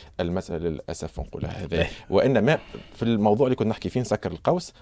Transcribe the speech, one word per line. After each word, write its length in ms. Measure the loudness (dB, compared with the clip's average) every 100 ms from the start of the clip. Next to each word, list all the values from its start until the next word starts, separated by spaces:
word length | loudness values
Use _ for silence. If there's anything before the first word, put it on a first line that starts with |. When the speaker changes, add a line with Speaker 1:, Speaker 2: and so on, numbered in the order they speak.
| -12 -6
Speaker 1:
المسألة 500 | -4 -4 -6 -4 -4
للأسف 500 | -4 -8 -10 -10 -10
نقولها 440 | -10 -8 -8 -8
هذا. 140 | -4 -2
Speaker 2:
إيه. 120 | -2 -6 0
Speaker 1:
وإنما 500 | 4 4 4 4 2 -2 -18 -16 -4
في 80 |
الموضوع 440 | 0 4 4 4 4
اللي 80 | 2
كنا 140 | 0
نحكي 200 | -2 -4
فيه 120 | -4
نسكر 300 | -2 -2 -2
القوس، 420 | -4 -2 -2 -4 -14